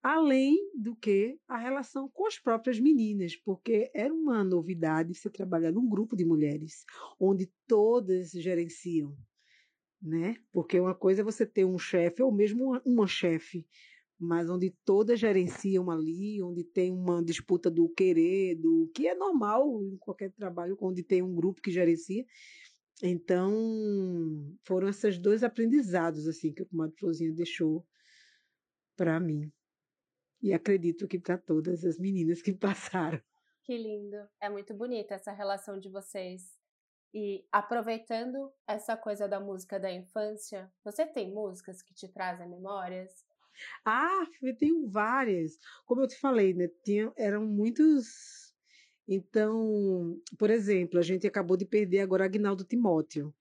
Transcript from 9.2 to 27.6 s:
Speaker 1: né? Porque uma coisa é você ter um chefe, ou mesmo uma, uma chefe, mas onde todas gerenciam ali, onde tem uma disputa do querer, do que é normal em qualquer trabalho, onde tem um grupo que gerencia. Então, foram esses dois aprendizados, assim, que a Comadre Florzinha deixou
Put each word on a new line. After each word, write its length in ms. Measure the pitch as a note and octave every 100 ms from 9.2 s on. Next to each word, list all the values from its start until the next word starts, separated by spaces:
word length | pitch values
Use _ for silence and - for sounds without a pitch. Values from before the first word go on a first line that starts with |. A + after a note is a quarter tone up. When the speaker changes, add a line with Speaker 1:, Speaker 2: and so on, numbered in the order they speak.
| - _ _ _ _ _ _ _
Speaker 1:
né? 340 | E3 E3 F3+ A#3 _
Porque 300 | F3+ E3 F3+
uma 140 | F#3
coisa 260 | F3+ F#3+ F#3+
é 40 |
você 200 | G#3+ A3
ter 220 | A3 - F#3+
um 120 | F3+
chefe, 440 | - F3+ E3+ E3+
ou 100 | C4
mesmo 320 | G#3 G#3 A3
uma, 180 | C4 B3+ C4
uma 200 | B3 G3
chefe, 600 | - F3+ D#3+ - F3 D#3 _ - _ _ _
mas 300 | E3+ E3+ E3+
onde 200 | F3+ F#3 -
todas 340 | - G3 G#3+ A#3+
gerenciam 720 | A3 F#3+ F3+ - G3 F#3+ F3+
ali, 520 | D#3+ D#3 E3+ G3+ G#3
onde 200 | F3+ F3
tem 300 | E3+ - F3+
uma 320 | F#3 F3+ F3
disputa 460 | E3+ E3 - F3 F3
do 180 | E3 E3
querer, 680 | E3+ F#3+ E3 E3 F#3+ F#3 E3
do 340 | D#3+ E3 E3
que 140 | - D#4+
é 60 |
normal 680 | F4+ G4 D#4+ G#3 A3 D4 A3+
em 140 | G3 F#3+
qualquer 320 | - - F#3+
trabalho, 440 | G3 G3 F3 F3 G3
onde 220 | F#3 F3+
tem 200 | E3 F#3
um 120 | F#3
grupo 260 | F3 F3 F#3
que 80 | -
gerencia. 540 | F3 E3+ E3 E3+ G3+ B3+ - - - - _ _ _
Então, 480 | F#3 F3 F3 F3+ F#3+ G#3+ A3+ A3 G#3+ G3+ F#3 F3 D#3+ D#3 C#3+ F3+
foram 280 | - F#3 G3
esses 280 | G3+ G#3+ F3+
dois 240 | F#3+ A3
aprendizados, 840 | A#3 A#3 A3+ C#4+ A3 F3 E3 D#3+ D3+
assim, 260 | D#3+ E3
que 100 | D3+
a 40 | F#3
Comadre 320 | E3 D#3+ D#3+
Florzinha 340 | G3 E3 D#3+
deixou 500 | D#3+ E3+ -